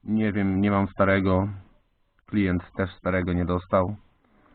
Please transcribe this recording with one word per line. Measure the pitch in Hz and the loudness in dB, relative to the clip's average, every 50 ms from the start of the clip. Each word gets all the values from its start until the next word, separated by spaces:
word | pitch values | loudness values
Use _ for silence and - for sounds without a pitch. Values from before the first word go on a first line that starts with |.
| _ | _
nie | 104 107 110 110 107 95 | -2 -2 0 0 0 0
wiem, | 104 98 98 95 95 | 0 0 0 0 2
nie | 101 104 | 2 2
mam | 101 98 98 98 | 2 2 0 -2
starego. | - - 101 95 95 98 95 95 92 92 98 104 101 98 - - _ _ _ _ _ _ _ _ _ _ _ | 0 0 2 2 2 2 2 2 2 2 0 -2 -6 -10 -16 -20 _ _ _ _ _ _ _ _ _ _ _
Klient | - - 107 101 92 90 90 87 - - | -4 -2 0 0 2 0 -2 -4 -8 -6
też | - 98 90 - | -6 -6 -6 -6
starego | - - 92 92 92 90 90 90 | -8 -6 -2 -2 -2 -2 0 0
nie | 90 90 | -2 0
dostał. | 85 90 90 - - - 98 92 92 104 104 _ _ _ _ _ _ _ _ _ _ _ | 0 -2 -4 -2 0 0 0 0 0 -4 -10 _ _ _ _ _ _ _ _ _ _ _